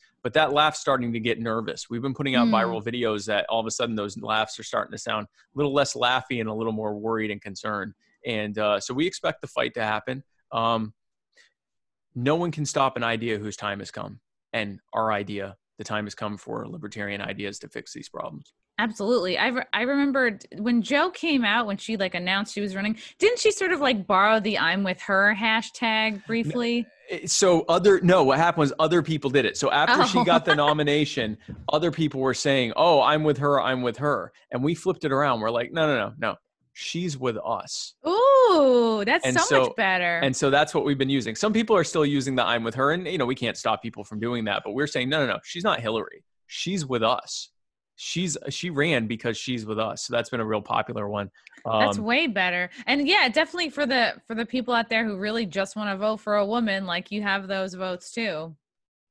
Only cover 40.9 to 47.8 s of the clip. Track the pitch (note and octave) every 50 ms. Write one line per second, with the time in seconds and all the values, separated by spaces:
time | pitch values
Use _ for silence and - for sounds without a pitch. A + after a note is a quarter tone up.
40.9 | C#3+ C3+ C3+ C3+ C#3 C3+ G#2+ A2+ G#2+ - G#3 A3 G#3+ A3+ A3+ A3 A3 F#3 D#3 -
41.9 | - E3 D3 C#3+ C#3+ C#3 B2+ C#3 C3 B2+ A#2 F2+ A#2 A#2+ A2+ A2+ A2+ B2+ C3+ C#3+
42.9 | E3 F3+ F#3 D#3 F#3 E3 B2+ A#2+ C3+ - B2+ A2+ - - - A2+ A2 - - A2+
43.9 | - G#2+ G2+ - A2 G#2 A2+ A#2+ B2 A#2 A2 G#2 G2+ G2+ - G2+ G#2 C3 D3+ D3
44.9 | - C#3+ B2 C3 D3+ D#3 C#3 A#2 F#2+ - _ - - F3 F3+ G#3+ E3+ - A#2 G#2+
45.9 | A2+ A2 F2+ - - - _ _ _ _ _ _ - - - E3+ G3 F#3 D3 C3
46.9 | B2+ A#2 A2 A2 B2 - - - - - - - _ _ _ _ _ _